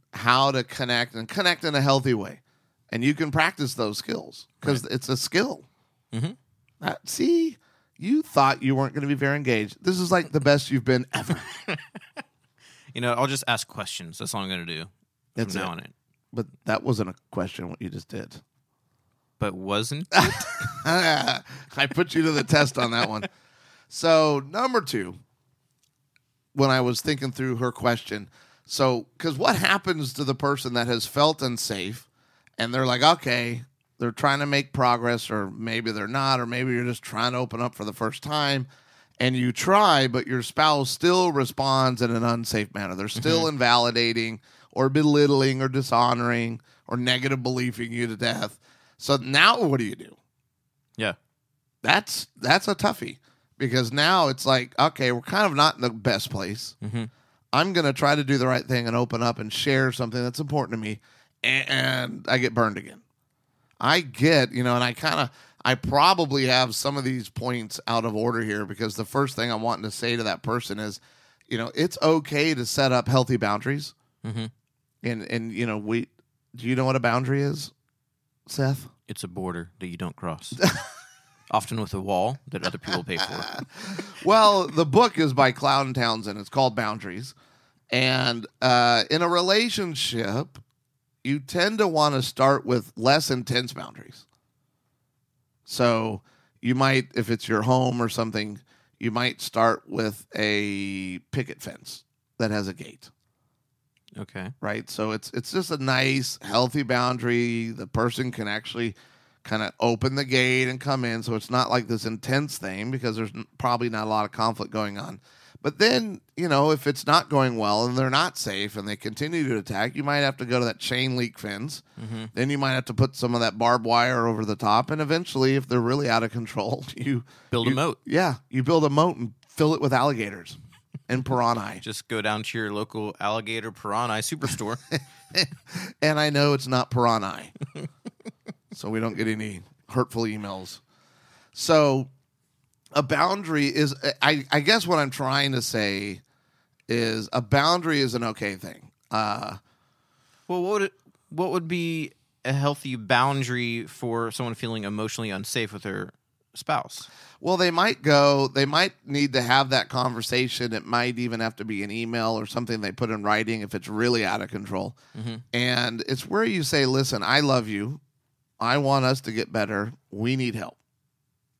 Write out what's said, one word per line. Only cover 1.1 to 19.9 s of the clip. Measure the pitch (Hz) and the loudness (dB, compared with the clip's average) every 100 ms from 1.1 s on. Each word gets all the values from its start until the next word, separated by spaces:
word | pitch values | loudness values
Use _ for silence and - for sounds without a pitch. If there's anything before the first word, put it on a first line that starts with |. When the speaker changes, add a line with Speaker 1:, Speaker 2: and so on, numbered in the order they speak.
| 113 | -6
Speaker 1:
and | 113 | -8
connect | 190 180 165 | 0 0 0
in | 165 | 0
a | 143 | 2
healthy | 139 135 131 | 4 4 4
way. | 113 95 - _ _ _ _ - | 0 -4 -12 _ _ _ _ -8
And | 113 | -2
you | 131 | 0
can | 147 156 | 0 0
practice | 151 165 - 135 131 | 2 2 0 -6 -2
those | 107 104 | -4 -4
skills | - - - - - _ | -6 -6 -8 -18 -20 _
'cause | 147 131 | -2 -2
Speaker 2:
Right. | - | -2
Speaker 1:
it's | 123 - | -6 -2
a | 131 | -4
skill. | - 170 254 - - _ _ _ - | 0 0 0 -4 -14 _ _ _ -10
Speaker 2:
Mm-hmm. | 113 156 247 _ _ _ - | -6 -6 -8 _ _ _ -8
Speaker 1:
Uh, | - - - | -8 -8 -8
see, | - 277 339 320 233 _ _ _ - | -2 2 2 0 -6 _ _ _ -8
you | 185 294 | 0 0
thought | - 139 135 - | 2 4 4 4
you | 135 135 | 2 2
weren't | 135 | 0
gonna | 143 139 | -2 -2
be | |
very | 139 139 143 | 0 0 0
engaged. | 131 113 107 - | 2 2 0 -4
This | 180 185 | -2 0
is, | 180 | 2
like, | 180 147 | 2 2
the | 151 | 2
best | 143 143 - | 6 4 4
you've | 139 123 | 0 2
been | 127 127 | 2 0
ever. | - - - - - - | -6 -4 -6 -6 -12 -8
Speaker 2:
<laughs> | 151 - - - - - _ _ _ - - - 120 | -8 -8 -20 -18 -20 -20 _ _ _ -20 -20 -12 -4
You | |
know, | 120 | -2
I'll | 120 135 | 0 0
just | 135 - | -2 -2
ask | 113 - | -2 -4
questions. | - 98 - 85 - | -10 -10 -10 -12 -12
That's | 104 | -8
all | 104 | -6
I'm | 95 | -4
gonna | 92 85 | -6 -6
do | 80 82 _ _ _ _ - | -8 -10 _ _ _ _ -6
Speaker 1:
That's | 107 | -4
Speaker 2:
from | 92 | -4
now | 92 | -6
Speaker 1:
it. | |
Speaker 2:
on | 85 | -8
in. | - _ _ _ _ | -14 _ _ _ _
Speaker 1:
But | 120 107 - - | -8 -8 -8 -2
that | 110 | -2
wasn't | 127 110 92 | 0 -2 -2
a | - _ | -8 _
question, | - 92 - 87 | -6 -6 -8 -10
what | 87 | -10
you | 92 | -10
just | - - | -12 -12
did. | 98 - - _ _ _ _ _ _ _ _ _ - | -14 -14 -18 _ _ _ _ _ _ _ _ _ -6
Speaker 2:
But | 104 | -6
wasn't | 92 95 101 110 | -4 -2 -2 -2